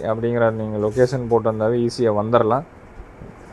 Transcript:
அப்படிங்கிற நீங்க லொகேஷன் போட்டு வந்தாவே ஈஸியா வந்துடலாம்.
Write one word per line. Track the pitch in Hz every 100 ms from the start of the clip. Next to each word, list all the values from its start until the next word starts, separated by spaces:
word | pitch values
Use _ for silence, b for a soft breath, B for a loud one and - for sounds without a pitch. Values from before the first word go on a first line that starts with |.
அப்படிங்கிற | 104 110 117 120 113
நீங்க | 110 110 107
லொகேஷன் | 107 123 123 131 117
போட்டு | 113 110
வந்தாவே | 110 110 120
ஈஸியா | 120 - 113
வந்துடலாம். | 104 110 117 110 131 170 - - - - - - - -